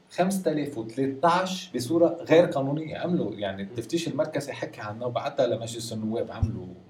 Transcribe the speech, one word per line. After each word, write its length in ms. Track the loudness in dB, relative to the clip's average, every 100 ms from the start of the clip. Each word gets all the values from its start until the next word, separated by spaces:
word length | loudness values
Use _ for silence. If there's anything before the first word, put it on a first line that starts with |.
| _
خمسة 420 | 0 2 2 0
آلاف 260 | 0 -2 -6
وتلتاش 920 | -6 -2 -2 2 4 4 2 -4 -6
بصورة 440 | -6 0 4 4 4 6
غير 140 | 8
قانونية. 540 | 8 4 0 -2 -4 -4
عملوا، 360 | 0 0 0
يعني، 280 | -2 -4 -4
التفتيش 460 | -8 -8 -2 -2 0
المركزي 440 | -2 0 -2 -4
حكى 280 | -6 -8 -8
عنه 260 | -10 -6 -4
وبعتها 400 | -2 -2 2 2
لمجلس 460 | 2 -4 -8 -6
النواب، 380 | -4 -2 -2 -4
عملوا 360 | -2 -2 -2 -10 -14 -10